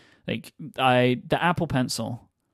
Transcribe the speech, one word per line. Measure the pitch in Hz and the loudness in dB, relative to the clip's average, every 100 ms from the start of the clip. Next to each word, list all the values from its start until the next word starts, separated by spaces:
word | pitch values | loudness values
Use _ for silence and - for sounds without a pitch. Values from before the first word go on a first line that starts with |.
| _ _ - | _ _ -6
Like, | 113 - _ 143 - | -6 -8 _ -16 0
I, | 131 123 123 127 - | 4 4 4 2 0
the | - | 0
Apple | 170 175 165 | 2 0 -2
Pencil, | 135 123 - 110 120 _ _ _ | 0 -2 -4 -6 -8 _ _ _